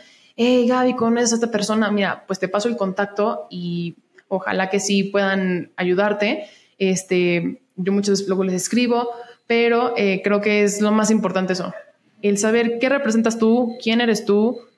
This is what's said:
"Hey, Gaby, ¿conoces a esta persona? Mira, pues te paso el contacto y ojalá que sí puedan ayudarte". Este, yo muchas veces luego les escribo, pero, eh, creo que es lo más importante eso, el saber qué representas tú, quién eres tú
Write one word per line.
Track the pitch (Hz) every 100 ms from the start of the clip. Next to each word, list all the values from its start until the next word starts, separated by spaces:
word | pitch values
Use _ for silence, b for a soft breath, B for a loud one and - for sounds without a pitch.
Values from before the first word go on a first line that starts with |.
| B B B -
"Hey, | 240 247 233
Gaby, | 254 254 254
¿conoces | 226 233 233
a | 226
esta | 226
persona? | 208 202 214 208
Mira, | 208 190 - -
pues | 190
te | 180
paso | 202 240
el | 226
contacto | 190 185 202 208 214 208 -
y | 180 175 175 170 - _ _ -
ojalá | 185 - 185 190
que | 202
sí | 202 196
puedan | 196 202 190 196 185 175 - -
ayudarte". | 180 180 208 208 208 294 B B B B
Este, | 190 185 - 180 175 175 175 - _ 185
yo | 185
muchas | 202 202
veces | 196 202
luego | 190
les | 190 180
escribo, | - 226 240 240 - B B B -
pero, | 233 233 233 240 233
eh, | 202 190
creo | 202 208
que | 214 208
es | 202 202
lo | 214
más | 220 214
importante | 220 185 185 185
eso, | 180 180 - - _ _ -
el | 202 202
saber | 220 233 233 233
qué | 262
representas | 277 226 226 226 226
tú, | 220 240 233 -
quién | 220 233
eres | 233 220 202
tú | 202 226 - -